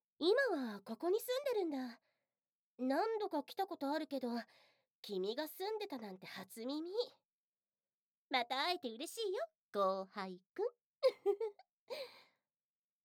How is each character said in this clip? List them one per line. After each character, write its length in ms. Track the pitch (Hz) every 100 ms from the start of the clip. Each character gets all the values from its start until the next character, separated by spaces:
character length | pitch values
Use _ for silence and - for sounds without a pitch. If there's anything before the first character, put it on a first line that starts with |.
| _ -
今 220 | 320 480 523 320 240
は 60 | 202
こ 160 | 214 226
こ 120 | 339
に 100 | 427
住 200 | 494 508
ん 40 |
で 180 | 571 440
る 40 | 330
ん 40 |
だ。 300 | 277 254 233 _ _ _ _ _ _ _ -
何 420 | 254 285 440 440
度 100 | 415
か 140 | 302
来 120 | - -
た 120 | 381
こ 100 | 330
と 140 | 277
あ 80 | 311
る 80 | 311
け 120 | 277
ど、 100 | 247 240 214 - _ _ _ -
君 340 | - 190 190 247
が 120 | 311
住 240 | - 392
ん 60 | 440
で 100 | 403
た 120 | 262
な 120 | 214
ん 60 | 190
て 80 | 190
初 400 | 190 185 233 233
耳。 260 | 302 339 415 494 - _ _ _ _ _ _ _ _ _ _ -
ま 140 | 262 -
た 180 | 262
会 120 | 320 359
え 40 |
て 100 | 254
嬉 240 | 226 330
し 80 | -
い 120 | 427
よ、 140 | 415 659 _ _
後 320 | 202 190 190 190
輩 360 | 214 190 180 _ -
く 80 |
ん。 40 | 440 - _ -
<laughs> 640 | 523 - 392 403 440 - - _ - 587 523 - - _ _ _ _ _ _ _